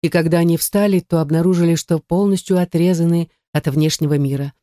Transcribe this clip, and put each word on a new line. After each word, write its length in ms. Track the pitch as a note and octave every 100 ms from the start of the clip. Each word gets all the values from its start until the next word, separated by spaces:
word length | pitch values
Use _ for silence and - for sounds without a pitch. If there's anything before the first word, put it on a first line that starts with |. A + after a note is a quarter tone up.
и 80 | E3
когда 300 | E3+ E3 E3+
они 180 | E3+ E3
встали, 420 | - G3+ G#3 F#3+
то 220 | - E3+
обнаружили, 540 | D3 D#3+ E3+ F3+ E3+ E3
что 240 | - E3
полностью 600 | _ F3 G3+ F#3+ - F#3
отрезаны 720 | F3+ E3+ F3 E3+ E3+ E3+ E3 _ _
от 140 | D3+ D3+
внешнего 500 | C#3 D#3 - D3 D3
мира. 360 | C#3 C#3 C#3+ -